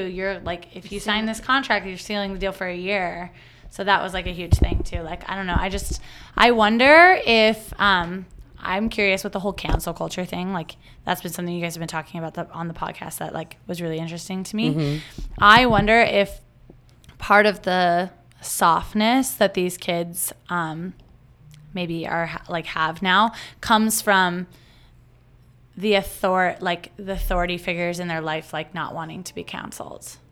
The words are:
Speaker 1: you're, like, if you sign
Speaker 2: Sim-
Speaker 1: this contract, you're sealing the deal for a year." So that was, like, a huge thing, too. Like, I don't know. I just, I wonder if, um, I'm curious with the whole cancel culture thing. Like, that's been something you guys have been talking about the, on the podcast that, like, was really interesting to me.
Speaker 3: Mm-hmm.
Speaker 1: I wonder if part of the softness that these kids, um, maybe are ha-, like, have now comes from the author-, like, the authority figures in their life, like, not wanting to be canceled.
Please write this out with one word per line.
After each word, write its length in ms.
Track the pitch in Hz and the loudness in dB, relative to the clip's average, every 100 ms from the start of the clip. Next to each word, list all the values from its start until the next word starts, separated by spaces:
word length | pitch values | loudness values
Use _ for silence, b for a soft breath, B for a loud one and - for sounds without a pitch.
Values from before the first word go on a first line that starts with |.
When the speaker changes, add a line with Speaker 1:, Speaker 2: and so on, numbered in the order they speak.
| 190 | -2
Speaker 1:
you're, 320 | 180 190 180 | -4 -6 -6
like, 360 | 165 175 - 185 | -8 -8 -10 -18
if 160 | - | -12
you 80 | 196 | -8
sign 220 | 220 214 | -2 -2
Speaker 2:
Sim- 40 | 220 | -2
Speaker 1:
this 140 | 220 | -6
contract, 460 | - 269 262 208 190 | -2 -2 2 -2 -2
you're 100 | 180 | -12
sealing 360 | - 208 196 | -6 -4 -4
the 40 | 190 | -4
deal 140 | 190 | -6
for 160 | 190 185 | -4 -8
a 80 | 180 | -6
year." 560 | 185 202 175 175 180 B B B B | -4 -2 -2 -6 -12 B B B B
So 120 | - | -6
that 180 | 196 185 | 2 2
was, 120 | 190 | 2
like, 120 | 185 180 | -4 -6
a 60 | |
huge 220 | 175 175 | -6 2
thing, 280 | - 170 170 | 4 4 0
too. 160 | - 175 | -2 -6
Like, 260 | 160 180 - | -8 -10 -8
I 60 | 196 | -6
don't 100 | 185 | -2
know. 100 | 170 | -2
I 100 | 185 | -2
just, 320 | 202 - - B B B - | -4 -6 -8 B B B 4
I 160 | 240 | 6
wonder 640 | 233 214 233 269 320 359 370 - | 6 4 6 8 10 10 6 4
if, 460 | 226 220 220 - - | 4 4 2 -6 0
um, 440 | 202 185 170 185 185 - - - | 2 2 0 -8 -12 -18 -20 -12
I'm 300 | - 190 220 | -6 -2 -2
curious 340 | 220 202 190 | 0 0 0
with 80 | 202 | -2
the 60 | 196 | -4
whole 120 | 202 | -4
cancel 400 | 196 - - 175 | -4 -2 -2 -2
culture 320 | 165 165 185 | -6 -6 -6
thing. 300 | 180 180 185 | -8 -6 -4
Like, 220 | 185 160 - b b | -6 -8 -14 b b
that's 160 | - 180 | -4 -4
been 120 | 175 | -4
something 220 | 165 175 | -8 -6
you 60 | 175 | -4
guys 140 | 170 | -6
have 60 | 165 | -6
been 60 | 160 | -6
talking 300 | 165 151 170 | -6 -8 -10
about 140 | 160 | -8
the, 160 | 175 160 | -8 -10
on 160 | 165 165 | -8 -8
the 60 | |
podcast 440 | 165 170 - - - | -6 -8 -8 -12 -10
that, 160 | 160 | -8
like, 220 | 160 160 - - | -8 -12 -16 -12
was 160 | 175 | -8
really 160 | 165 160 | -6 -6
interesting 440 | 165 170 - 190 | -6 -10 -8 -8
to 120 | 185 214 | -6 -2
me. 160 | 156 | -2
Speaker 3:
Mm-hmm. 580 | 156 143 151 - - - - | 0 -2 -4 -8 -12 -10 4
Speaker 1:
I 280 | 208 226 254 | 8 8 8
wonder 320 | 202 208 226 | 4 4 4
if 400 | 226 202 196 - _ _ - - _ _ - - | 4 2 0 -4 _ _ -20 -20 _ _ -20 -12
part 260 | - 208 | 4 6
of 180 | 214 208 | 6 2
the 460 | 185 180 180 175 185 - _ _ | -2 2 2 2 -2 -8 _ _
softness 920 | - - 180 165 - 214 220 254 262 | -10 2 4 4 0 0 2 2 0
that 200 | - 202 | 2 2
these 240 | 196 180 175 | 2 -2 -4
kids, 560 | - 170 170 170 - - - | -4 -4 -4 -6 -8 -8 -6
um, 460 | 180 160 156 180 - - - _ _ - - - | -4 -4 -6 -10 -12 -20 -20 _ _ -20 -20 -12
maybe 340 | 185 170 165 - | -8 -6 -6 -4
are 160 | 165 165 | -4 -4
ha-, 160 | 160 - | -8 -6
like, 180 | 170 - | -8 -6
have 360 | 165 160 170 | -2 -2 0
now 300 | 185 190 226 B B B | 2 4 4 B B B
comes 400 | - 220 220 214 | 2 4 4 2
from 460 | 214 196 180 175 180 b b b b b _ _ _ _ _ _ _ - | 4 4 4 0 -8 b b b b b _ _ _ _ _ _ _ -6
the 220 | 214 196 | 2 2
author-, 580 | 190 - 196 185 180 - | 0 -4 0 2 2 0
like, 300 | 185 175 - - | -4 -4 -8 -14
the 160 | 190 | -8
authority 460 | 185 - 180 175 175 | -4 -2 0 0 -4
figures 420 | 180 175 175 175 | -4 -4 -4 -4
in 80 | 175 | -4
their 140 | 160 | -4
life, 320 | 160 156 160 | -4 -6 -6
like, 180 | 156 156 | -10 -8
not 200 | 165 147 | -8 -8
wanting 280 | 165 160 160 | -8 -10 -12
to 100 | 185 | -12
be 100 | 175 | -12
canceled. 720 | 165 - - - - - - - _ | -12 -12 -12 -12 -14 -14 -18 -20 _